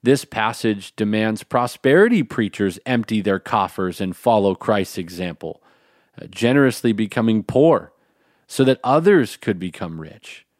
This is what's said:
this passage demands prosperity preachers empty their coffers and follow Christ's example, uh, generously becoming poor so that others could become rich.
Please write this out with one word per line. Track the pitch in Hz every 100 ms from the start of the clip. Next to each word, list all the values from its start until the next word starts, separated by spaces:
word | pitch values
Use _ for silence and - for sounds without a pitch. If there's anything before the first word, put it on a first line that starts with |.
this | 117 139 -
passage | 110 110 113 117 101 -
demands | - 104 107 110 110
prosperity | - 123 123 - - 160 220 233
preachers | 123 - 104 - 101 85
empty | - 123 110 110
their | 98 95
coffers | - 110 92 - 92 85
and | 95
follow | 90 123 110 98
Christ's | 92 - 104 92 -
example, | 85 87 90 78 80 - _ _ _ _ _ -
uh, | -
generously | 95 117 139 135 117 120
becoming | 104 107 - 113 110
poor | - 127 156 135 - _ _ _ _ _ _
so | -
that | 131 127
others | 123 147 170 190 113 -
could | - 92
become | 90 - 90 80
rich. | 80 - - - _